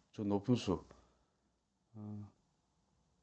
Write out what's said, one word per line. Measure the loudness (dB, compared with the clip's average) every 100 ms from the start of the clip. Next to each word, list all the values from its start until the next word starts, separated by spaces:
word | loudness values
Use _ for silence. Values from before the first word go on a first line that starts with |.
| _
좀 | -4 2
높은 | 2 4 2
수, | 4 0 -2 -20 -20 _ _ _ _ _ _ _ _
어, | -12 -10 -10 -12 _ _ _ _ _ _ _ _ _